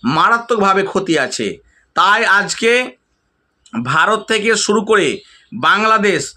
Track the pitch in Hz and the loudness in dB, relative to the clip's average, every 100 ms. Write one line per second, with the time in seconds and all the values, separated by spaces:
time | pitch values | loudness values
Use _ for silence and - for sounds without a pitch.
0 | - 156 185 233 - 233 196 190 196 196 | -2 0 2 0 0 0 2 0 0 -2
1 | - 156 127 - 104 82 _ _ _ - | -2 0 -2 -4 -8 -8 _ _ _ 0
2 | 185 214 214 196 185 - 226 247 254 - | 2 2 2 2 0 -2 0 0 -2 -10
3 | _ _ _ _ _ _ _ 113 120 147 | _ _ _ _ _ _ _ -8 -2 0
4 | 175 214 - 220 226 208 - 208 202 214 | 2 0 -2 -2 0 0 0 -2 2 0
5 | 156 104 - _ _ 113 151 190 220 220 | 0 -4 -10 _ _ -4 0 2 2 2
6 | 202 165 - | 2 -2 -4